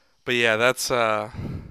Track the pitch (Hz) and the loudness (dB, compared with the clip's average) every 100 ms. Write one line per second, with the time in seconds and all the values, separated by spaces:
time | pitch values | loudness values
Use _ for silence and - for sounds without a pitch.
0 | _ _ - 120 117 110 120 127 - 127 | _ _ -2 2 4 4 2 2 -2 0
1 | 113 107 107 - - - - | 0 0 -4 -10 -10 -12 -14